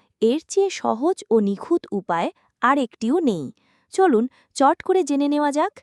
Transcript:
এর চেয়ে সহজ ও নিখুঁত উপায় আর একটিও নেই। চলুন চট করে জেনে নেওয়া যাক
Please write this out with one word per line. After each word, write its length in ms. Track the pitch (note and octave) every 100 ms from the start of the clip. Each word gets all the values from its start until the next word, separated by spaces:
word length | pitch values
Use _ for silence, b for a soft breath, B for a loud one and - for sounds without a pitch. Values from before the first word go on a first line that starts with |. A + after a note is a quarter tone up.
| _ _
এর 200 | A3 D4 -
চেয়ে 240 | - G4 -
সহজ 380 | A#3 A3+ D#4 F#4+ -
ও 60 | A3+
নিখুঁত 420 | G3+ G3 - E4+ -
উপায় 380 | G3+ F#3 E3+ A#3+ - _ _
আর 160 | A#3+ C#4+
একটিও 360 | B3 - A3 E4+
নেই। 260 | D4 F3 C3 - _ _ _
চলুন 320 | - F#4+ A3 B3 b b -
চট 220 | C#4 E4+
করে 180 | - F#4
জেনে 240 | D4 C#4+ C#4+
নেওয়া 240 | D4 D4
যাক 220 | C#4 F#4 -